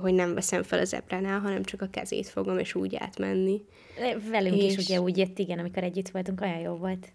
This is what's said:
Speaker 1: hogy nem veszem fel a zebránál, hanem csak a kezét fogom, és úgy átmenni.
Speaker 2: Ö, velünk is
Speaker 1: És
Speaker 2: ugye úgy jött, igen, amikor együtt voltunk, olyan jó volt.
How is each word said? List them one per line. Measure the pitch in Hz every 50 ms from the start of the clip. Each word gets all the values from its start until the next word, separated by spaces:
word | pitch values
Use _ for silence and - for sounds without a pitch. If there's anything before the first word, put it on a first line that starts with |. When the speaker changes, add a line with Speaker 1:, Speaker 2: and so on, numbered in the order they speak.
Speaker 1:
hogy | 185 185 185
nem | 185 180 175 175
veszem | - 190 - 190 180 185
fel | - 180 175
a | 180
zebránál, | 185 - - - - 185 185 196 196 196 202
hanem | 202 202 196 190 190
csak | - - 190
a | 196 190
kezét | 190 202 - - - - 190
fogom, | - - 190 190 190 185 185
és | 180 185 -
úgy | 180 190 190 -
átmenni. | - - 190 - - 196 196 196 190 190 190 196 208 202 - - - - - - -
Speaker 2:
Ö, | 233 254 - 220 202 220
velünk | 226 214 190 185 185 196
is | 202 190 190
Speaker 1:
És | 196 185
Speaker 2:
ugye | 185 190 180
úgy | 180 180 175
jött, | 180 190 185 185 -
igen, | 196 185 175 170
amikor | 170 180 180 185 185
együtt | 180 175 196 190 185
voltunk, | - 190 185 190 185 185
olyan | 208 190 170 165
jó | 170 175 175
volt. | 170 175 190 190 190 185 -